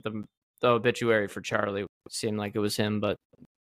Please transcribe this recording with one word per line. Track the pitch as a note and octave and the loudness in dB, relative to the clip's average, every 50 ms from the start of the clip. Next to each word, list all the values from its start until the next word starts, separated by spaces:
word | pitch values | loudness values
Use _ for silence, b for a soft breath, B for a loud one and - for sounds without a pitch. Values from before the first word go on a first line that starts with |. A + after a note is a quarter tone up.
| - | -8
the | A2 G#2+ G#2+ G#2 - _ _ _ _ _ - | -8 -8 -8 -10 -12 _ _ _ _ _ 0
the | - B2 | 2 4
obituary | A#2+ A2+ G#2 B2 A#2 - A#2+ A#2 A2+ G#2+ G2+ G2 | 4 4 4 2 0 2 2 4 4 4 2 0
for | - G#2 | -4 -8
Charlie | F2+ - A#2+ G#2+ G#2 G2+ G2 G2+ G2+ - _ _ - - | -6 -2 -2 0 0 0 -2 -2 -4 -6 _ _ -18 -12
seemed | - - - A2 G#2+ G#2+ | -8 -6 -4 -2 -2 -2
like | G#2 G2+ - | -4 -4 -2
it | A2 | -2
was | G#2 G#2 - | -2 0 0
him, | - G#2+ G#2 G#2+ G#2 | 0 0 0 0 0
but | G#2 G#2 F2 - _ _ _ - - - _ _ | 0 -2 -2 -4 _ _ _ -20 -20 -20 _ _